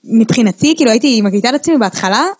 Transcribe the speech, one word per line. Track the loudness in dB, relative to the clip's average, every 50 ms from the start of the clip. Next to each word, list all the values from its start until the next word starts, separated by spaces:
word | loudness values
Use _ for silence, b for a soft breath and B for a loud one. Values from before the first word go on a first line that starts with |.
| -8
מבחינתי, | -2 0 2 2 2 2 0 0 0 0 0 0 0 0
כאילו, | 2 2 2
הייתי | 2 2 2 0 0 0 0
מקליטה | 0 -2 -2 0 0
את | -2
עצמי | 0 0 0 0 0
בהתחלה, | 0 -2 -4 -4 -4 -2 0 0 -2 -2 -4 -6